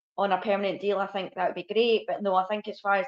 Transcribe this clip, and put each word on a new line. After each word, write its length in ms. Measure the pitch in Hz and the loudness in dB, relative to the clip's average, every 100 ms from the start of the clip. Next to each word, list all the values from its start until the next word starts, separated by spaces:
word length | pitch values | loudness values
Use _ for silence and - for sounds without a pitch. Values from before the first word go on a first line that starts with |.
| _ - | _ -2
on 140 | 196 | 0
a 80 | 185 | 2
permanent 400 | 220 196 196 - | 2 0 0 -2
deal, 200 | 202 190 | 0 0
I 80 | 196 | -2
think 260 | 196 180 - | -4 -6 -2
that 140 | 175 | -2
would 60 | 180 | -2
be 180 | 175 | -2
great. 320 | 208 233 220 - | 0 2 2 0
But 160 | - | -4
no, 120 | 202 185 | 2 0
I 100 | 185 | 0
think 240 | 214 208 | -4 -6
as 100 | - | -6
far 160 | 202 | 0
as 100 | 196 | 0